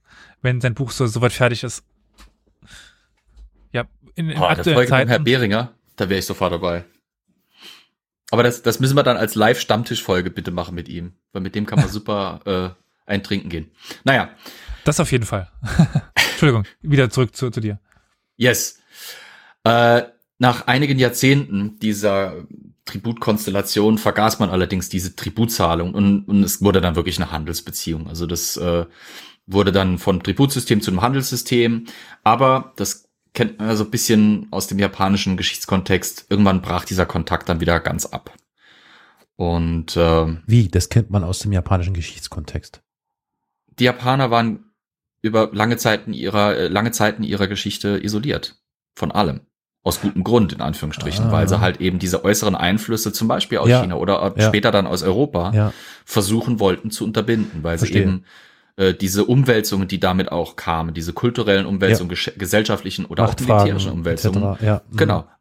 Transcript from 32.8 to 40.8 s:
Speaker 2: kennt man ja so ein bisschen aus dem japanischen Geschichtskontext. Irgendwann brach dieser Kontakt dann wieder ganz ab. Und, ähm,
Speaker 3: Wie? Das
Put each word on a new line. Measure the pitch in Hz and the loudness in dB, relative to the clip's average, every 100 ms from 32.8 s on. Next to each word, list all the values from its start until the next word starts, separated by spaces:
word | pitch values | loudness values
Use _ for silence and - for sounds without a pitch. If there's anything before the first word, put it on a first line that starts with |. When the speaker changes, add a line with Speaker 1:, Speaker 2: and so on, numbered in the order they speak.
| 101 - _ _ _ | -6 -6 _ _ _
Speaker 2:
kennt | - - - | -4 -4 -2
man | 110 | -2
ja | 110 | -2
so | 107 | -2
ein | |
bisschen | 120 - 110 107 104 - | -2 2 4 4 2 -2
aus | 95 - | -8 -6
dem | 98 | -2
japanischen | 98 - 95 98 98 92 | -2 0 0 0 0 -2
Geschichtskontext. | 92 - - 95 - 92 - - - | -4 -6 -2 -2 2 -2 -2 -12 -4
Irgendwann | 98 101 95 | 2 4 2
brach | 90 90 - | 0 -6 -4
dieser | 92 87 | -2 -2
Kontakt | 90 80 87 - | -2 -2 -4 -2
dann | 85 | -2
wieder | 85 85 | 0 0
ganz | - 85 - | 0 -6 -8
ab. | - - - _ _ _ _ _ - _ _ _ - | -10 -14 -20 _ _ _ _ _ -20 _ _ _ -6
Und, | 87 85 82 82 82 85 | -2 0 0 -2 -4 2
ähm, | 82 82 82 82 - | 4 4 2 -4 2
Speaker 3:
Wie? | 117 98 | 4 4
Das | 92 | 0